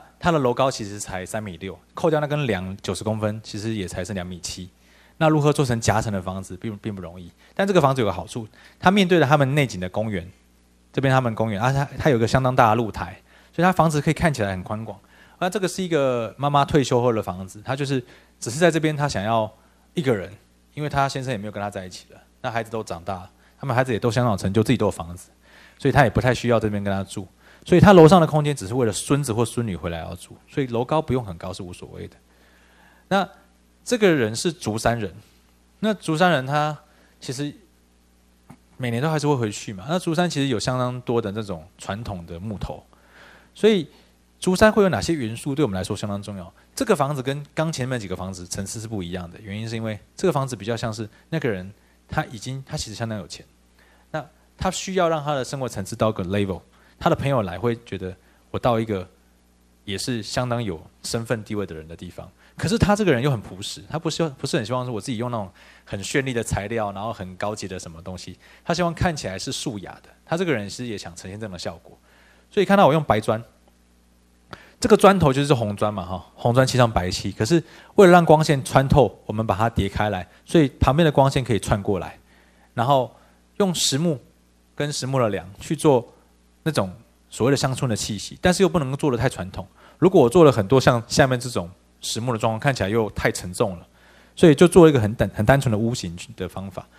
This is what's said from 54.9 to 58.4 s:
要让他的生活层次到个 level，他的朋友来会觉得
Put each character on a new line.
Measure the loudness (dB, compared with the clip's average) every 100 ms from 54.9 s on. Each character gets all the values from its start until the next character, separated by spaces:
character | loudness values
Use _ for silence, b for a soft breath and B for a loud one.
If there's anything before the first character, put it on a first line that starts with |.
要 | 0 0
让 | 0
他 | -2
的 | -4
生 | -4 -6
活 | -6
层 | -6
次 | -8 0
到 | 0
个 | 0 -2
level， | -2 -2 -4 -12 b b -4
他 | -2
的 | 0
朋 | 0
友 | -2
来 | -4 -4
会 | -4 -4
觉 | -8 -12
得 | -10 -14 b b